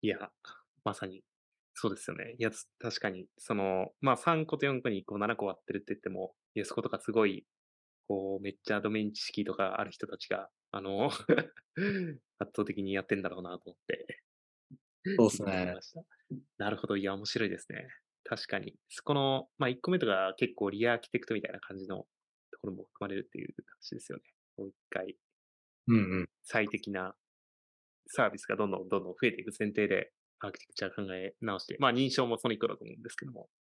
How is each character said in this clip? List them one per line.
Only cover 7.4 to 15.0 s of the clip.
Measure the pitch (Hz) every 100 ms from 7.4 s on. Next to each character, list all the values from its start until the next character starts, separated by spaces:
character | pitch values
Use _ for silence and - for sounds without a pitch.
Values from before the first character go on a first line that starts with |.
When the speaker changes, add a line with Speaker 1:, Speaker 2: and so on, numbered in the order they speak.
| - _ _ _ _ _ _
Speaker 1:
こ | 98 98 98
う、 |
め | 98
っ | -
ち | -
ゃ | 107
ド | 107
メ | 107
イ | 107
ン |
知 | 107
識 | - -
と | 104
か | - 95 101
あ |
る | 101
人 | - -
た | -
ち | -
が、 | 98 95 _ _
あ | 101
の、 | 95 98 131
<laughs> | - - - - - _ - 196 196 175 139 _ _
圧 | 101 -
倒 | 104
的 | 101
に | 98
や | 98
っ | 95
て | 101
ん |
だ | 92
ろ | 92
う |
な | 90 90
と | -
思 |
っ | 90 _
て、 | - - - _ _ _ _ _ - _ _